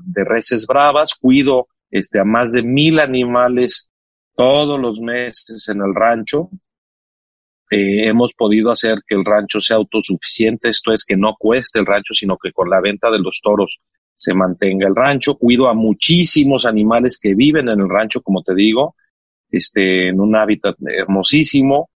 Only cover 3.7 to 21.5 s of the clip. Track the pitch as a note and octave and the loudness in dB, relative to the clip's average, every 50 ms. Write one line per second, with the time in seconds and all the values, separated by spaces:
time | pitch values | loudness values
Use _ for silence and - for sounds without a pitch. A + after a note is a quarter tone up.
3.7 | - - - _ _ _ _ _ _ _ _ _ _ - B2 C3 C#3 D3 D3+ D3 | -2 -4 -6 _ _ _ _ _ _ _ _ _ _ 0 2 2 4 2 2 0
4.7 | C#3+ C#3 B2+ A#2+ G#2 A2 A#2 A#2 A#2+ B2 B2 A#2+ - - - - A2+ G#2+ - - | -2 -4 -4 -4 -6 -6 -6 -6 -6 -6 -6 -6 -8 -12 -14 -14 -14 -12 -8 -6
5.7 | G2+ G2+ G2 G2 F#2 G2+ A2 A#2 A#2 A#2 A2 - - D3 F3 - F#3+ F#3 _ _ | -4 -4 -2 -2 0 0 2 2 2 0 -2 -4 -4 -4 -4 -6 -10 -20 _ _
6.7 | _ _ _ _ _ _ _ _ _ _ _ _ _ _ _ _ _ _ _ - | _ _ _ _ _ _ _ _ _ _ _ _ _ _ _ _ _ _ _ -2
7.7 | G#2+ G2+ G2+ G2 G2+ G#2 A2 A2+ A2+ A#2 B2 A#2+ - - A2 G#2 G#2+ A2 A2 A#2+ | 0 0 0 2 0 0 2 2 2 2 2 0 0 -2 0 2 2 2 2 2
8.7 | A#2 - - A2+ A2 G2+ - - G#2+ G2 F#2 G#2 G#2 G#2+ G2+ G2 - G#2+ - - | 0 0 0 -2 -2 -2 -4 -4 -2 -2 0 2 0 0 0 -2 -4 -4 -2 0
9.7 | A2+ A2 G#2+ - - A2 - - F#2+ E2+ - - - - A2+ A2 A#2 A2 - A#2+ | 0 0 0 0 -2 -4 -4 -2 -4 -6 -4 -4 -2 0 0 0 0 0 -2 -2
10.7 | G#2+ - - A#2 A2 G#2+ - - G2+ F#2+ G2+ A2 G#2+ - - A2 A#2+ B2+ B2 - | -2 -2 -2 0 0 0 0 0 0 0 0 0 0 0 0 0 0 0 0 -2
11.7 | - A2 G2 F2+ G2+ G#2 G2+ - A2 - G#2 G2 F#2 - - F2+ - - F2+ F2+ | -2 -2 0 0 0 -2 -2 -4 -6 -4 -4 -4 -4 -4 -6 -6 -4 -4 -2 0
12.7 | F#2+ F#2+ F#2 G2+ G2+ G2 - A#2 A2 G#2 F#2 F#2+ - - - G#2+ G#2 G2+ G2 - | 0 0 0 0 -2 -2 -2 0 0 0 -2 -4 -6 -4 -2 0 0 0 0 -2
13.7 | - - _ _ _ _ _ _ _ - - - F#2 F#2+ F#2+ F2+ F2 - G2+ F#2+ | -4 -10 _ _ _ _ _ _ _ -6 -4 -2 0 0 0 0 -2 -2 -2 -2
14.7 | F#2+ F#2+ G2 G2 G2 A#2 B2+ C#3+ C#3+ C3 - D3 C#3 - A#2+ A#2+ A#2+ A#2+ C3+ B2 | 0 0 0 0 0 2 2 0 0 0 0 -2 -2 0 2 2 4 4 4 2
15.7 | A2+ A2+ A2 A2 G2 - - - - F3 F3 - - D#3 C#3+ C#3 C#3 A#2+ A#2 A#2 | 2 2 0 0 0 0 0 2 2 2 2 2 2 2 2 2 2 0 0 0
16.7 | A2 G#2+ G#2+ A2 A#2 A#2 B2 B2+ - - - G#2 F#2+ G2+ C3+ D3 D3+ D#3 C3 A#2+ | 0 0 2 2 2 2 0 0 -2 -2 0 0 2 4 4 4 2 2 0 0
17.7 | A2 G2+ G2 F2+ F#2 G#2 A2 G#2+ - F#2 - - G2 F2+ E2+ - F#2 F#2+ G#2 A2 | 0 0 0 0 0 0 -2 -2 -4 -6 -4 -2 -4 -2 -2 -2 0 2 2 2
18.7 | A2 B2 C#3+ D#3+ - _ _ _ _ _ _ _ _ _ _ _ - - - - | 2 2 0 -2 -4 _ _ _ _ _ _ _ _ _ _ _ -6 -4 -4 -4
19.7 | - G#2 F#2+ F#2+ F#2 F#2 F#2 F#2 F#2 F#2+ G2+ G#2+ G#2+ A2 G#2+ G#2 G#2+ - - G2 | -2 -2 0 0 0 0 0 0 0 0 0 2 2 2 2 0 0 -2 -2 -4
20.7 | - - C2 C#2+ C2 F#2 F#2+ - G2 G2 F#2 - C#3+ D#3 D#3 - | -6 -6 -8 -8 -6 -6 -4 -2 -2 0 0 2 2 2 2 2